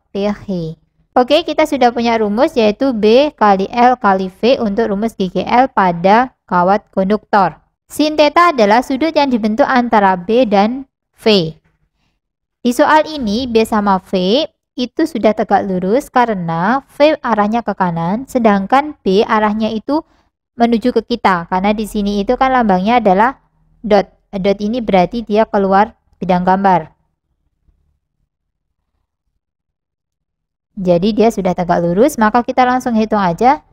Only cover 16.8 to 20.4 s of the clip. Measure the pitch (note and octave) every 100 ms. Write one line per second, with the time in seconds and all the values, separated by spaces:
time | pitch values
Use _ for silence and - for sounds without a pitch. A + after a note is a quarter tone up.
16.8 | - - D4+ D4 B3 G#3 G#3 A#3 A3 G3+
17.8 | F#3 E3 E3 A3 C4+ B3+ A3+ G3+ G3 C4
18.8 | D4+ - G3+ F#3+ A#3+ A3 G#3+ G#3+ A3 A3
19.8 | - D4+ - _ _ _